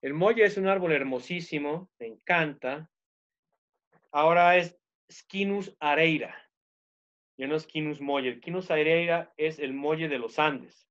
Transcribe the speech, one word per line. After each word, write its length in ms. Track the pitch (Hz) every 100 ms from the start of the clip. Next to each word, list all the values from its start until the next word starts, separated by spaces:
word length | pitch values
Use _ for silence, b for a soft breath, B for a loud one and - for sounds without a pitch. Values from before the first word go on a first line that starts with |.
El 140 | 139
molle 320 | 147 190 233 208
es 100 | -
un 100 | 190
árbol 260 | 196 180
hermosísimo, 960 | 151 135 127 127 180 170 151 147 160 185 _
me 80 | 117
encanta. 840 | 110 - 175 156 139 131 143 160 _ _ _ _ _ _ _ _ _ _ _ _
Ahora 460 | 147 156 170 175 180
es 240 | 165 _ _ _ _
Scinus 680 | - _ 196 196 202 190 -
areira. 560 | 151 147 165 156 113 - _ _ _ _ _ _ _ _ _ _
Ya 100 | 135
no 80 | 156
es 100 | 156
Quinus 340 | 156 151 147
molle. 300 | 139 139 131
El 100 | 120
Quinus 300 | - 175 185
areira 640 | 156 151 165 170 170 - _
es 220 | 156 156
el 160 | 143
molle 340 | 135 143 160 160
de 100 | 135
los 200 | 113 -
Andes. 500 | 151 143 - _ _